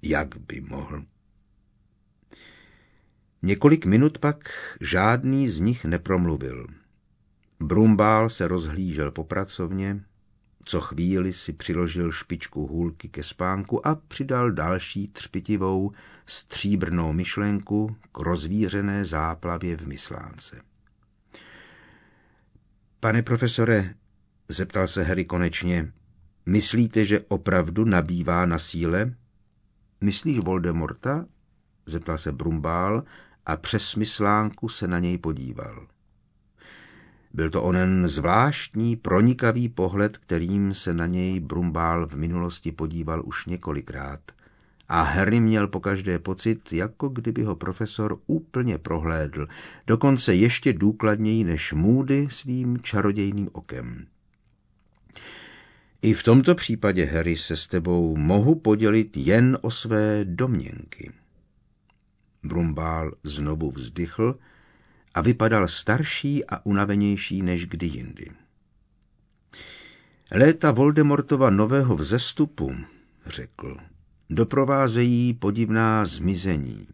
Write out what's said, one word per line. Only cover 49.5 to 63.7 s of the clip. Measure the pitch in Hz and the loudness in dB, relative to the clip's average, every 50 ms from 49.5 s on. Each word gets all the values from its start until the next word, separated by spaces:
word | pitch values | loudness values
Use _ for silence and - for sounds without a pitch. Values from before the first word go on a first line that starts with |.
| - - - - - - _ - | -10 -18 -20 -20 -20 -20 _ 0
dokonce | 113 110 - 139 139 123 - - 98 | 0 4 4 4 4 4 4 2 4
ještě | 90 104 120 120 - - 143 117 | 6 6 4 4 2 0 0 0
důkladněji | 80 87 104 107 107 - 110 104 107 110 107 110 113 110 | 4 2 2 2 2 0 0 2 2 2 0 2 2 2
než | 85 82 76 - - - | 0 0 -2 -4 -2 0
Moody | 76 82 101 120 131 135 131 139 139 143 143 | 2 4 4 4 4 4 2 2 2 0 -2
svým | - - - 139 127 127 127 123 123 123 | -4 -10 -8 -4 -4 -2 0 -2 -2 -2
čarodějným | 120 - - 104 98 104 101 104 101 98 101 101 101 - | -4 -4 -2 0 2 2 2 2 0 0 0 -2 -4 -4
okem. | - - - _ - 62 62 60 58 60 62 - _ _ _ _ _ _ _ _ _ _ _ _ _ _ _ _ _ _ _ _ - - - - - - - - - - - - _ _ _ _ _ _ | -6 -12 -14 _ -12 -10 -10 -10 -12 -12 -14 -18 _ _ _ _ _ _ _ _ _ _ _ _ _ _ _ _ _ _ _ _ -20 -20 -20 -20 -20 -20 -20 -20 -20 -20 -20 -20 _ _ _ _ _ _
„I | - 113 110 | 2 2 2
v | - - | 4 6
tomto | - 117 131 131 - 175 | 8 8 8 8 6 4
případě, | 175 - - 117 107 - 104 95 92 82 | 2 2 -4 -4 0 0 0 2 2 0
Harry, | 69 71 80 80 85 85 80 | 0 0 0 0 0 0 -2
se | - - 82 | -2 -6 -6
s | 76 - - | -6 -6 -4
tebou | - 90 82 87 87 87 85 82 80 80 | -4 -2 0 2 2 2 2 2 0 0
mohu | 76 80 92 104 104 131 165 | 2 4 4 4 6 4 4
podělit | 160 - 110 107 104 110 107 104 113 110 - - - | 4 4 2 2 4 4 4 4 4 2 0 -4 -4
jen | 67 69 98 113 120 127 131 - | 2 4 6 6 6 6 4 2
o | - 113 | -2 -4
své | 117 - - 113 113 107 107 107 107 104 104 | -6 -4 -4 -2 0 2 2 2 0 0 -2
domněnky.“ | 95 87 85 123 131 123 85 64 - - - - - - - - - - - _ _ _ _ _ _ _ _ _ _ _ _ _ _ _ _ _ _ _ _ _ _ _ _ - | -4 -2 -2 0 0 0 -2 -2 -4 -12 -14 -16 -18 -18 -18 -18 -18 -18 -20 _ _ _ _ _ _ _ _ _ _ _ _ _ _ _ _ _ _ _ _ _ _ _ _ -10
Brumbál | 76 82 85 85 82 76 71 80 80 80 80 80 78 - _ _ | -6 -2 0 0 0 0 -2 -2 -2 -2 -2 -4 -6 -8 _ _
znovu | 76 73 73 73 73 78 78 80 73 | -10 -6 -4 -4 -4 -2 -2 -4 -6